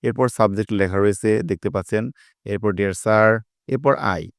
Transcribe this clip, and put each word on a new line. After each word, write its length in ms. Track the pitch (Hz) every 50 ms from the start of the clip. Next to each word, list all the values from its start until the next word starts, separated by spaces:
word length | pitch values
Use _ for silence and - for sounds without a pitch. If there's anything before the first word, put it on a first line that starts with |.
| -
এরপর 220 | 143 113 - 131 123
সাবজেক্ট 400 | - - 110 104 98 101 110 - 110
লেখা 240 | 101 98 92 92
রয়েছে 320 | 98 101 104 101 - - 110 107 107 87
দেখতে 260 | 85 98 87 - 104
পাচ্ছেন, 340 | - 101 92 - - 107 113 - - _ _ _ _ _ _
এরপর 240 | 101 101 98 104 104
"ডিয়ার 220 | 98 90 101 98 92
স্যার", 360 | - - 110 110 107 110 110 110 110 110 _ _ _ _
এরপর 260 | - 131 123 135 139 139 - -
আই। 180 | 107 92 85 80 - _